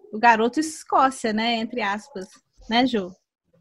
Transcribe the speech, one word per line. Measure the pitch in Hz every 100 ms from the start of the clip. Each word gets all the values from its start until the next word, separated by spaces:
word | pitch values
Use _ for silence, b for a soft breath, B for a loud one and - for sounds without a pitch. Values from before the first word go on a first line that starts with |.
| -
O | 214
garoto | 233 220 233 311
Escócia, | 311 - - 359 269 262 226
né, | 214 233 226
entre | 226 240
aspas. | 202 208 - 196 185 - _ _ -
Né, | 233 254
Ju? | 233 185 185 _ _ _ _